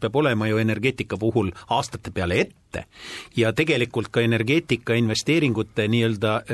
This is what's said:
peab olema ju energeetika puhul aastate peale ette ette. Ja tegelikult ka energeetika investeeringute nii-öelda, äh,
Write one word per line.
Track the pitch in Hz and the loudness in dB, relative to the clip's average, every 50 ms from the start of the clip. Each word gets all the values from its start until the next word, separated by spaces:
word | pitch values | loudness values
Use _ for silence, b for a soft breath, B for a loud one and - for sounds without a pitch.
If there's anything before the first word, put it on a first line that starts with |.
| - | -4
peab | 110 113 143 | -2 0 2
olema | 156 - 117 107 110 110 | 2 2 2 2 0 0
ju | 107 110 | 2 2
energeetika | 113 110 107 104 104 135 135 - 104 - 104 95 107 | 2 0 0 0 0 -2 -2 -2 -6 -6 -4 -2 0
puhul | 113 110 120 104 92 - B B B | 0 2 2 0 0 -2 B B B
aastate | 117 123 - - - - - - | -2 -2 -2 -4 -8 -12 -12 -8
peale | - 95 90 87 90 120 175 | -6 -4 -2 0 0 0 0
ette | - - _ _ _ - | -2 -4 _ _ _ -12
ette. | - - - B B B B B B B B B | -12 -12 -12 B B B B B B B B B
Ja | 120 113 110 110 | 0 0 2 2
tegelikult | 151 156 151 147 120 120 117 - 117 104 - - | 0 0 0 2 0 0 -2 -2 -4 -4 -2 0
ka | 120 | 0
energeetika | 117 117 117 110 113 117 147 170 165 - 127 110 - - 113 | 2 2 2 0 2 2 0 0 0 0 -2 -2 0 0 0
investeeringute | 117 117 110 107 - - - 151 170 151 131 107 107 107 - - - 107 107 | 2 2 0 0 -2 0 0 2 2 2 2 2 0 -2 -4 -2 -2 0 2
nii-öelda, | 113 120 113 113 110 98 110 107 107 | 2 2 2 2 0 0 0 0 0
äh, | 120 - - | -2 -2 -2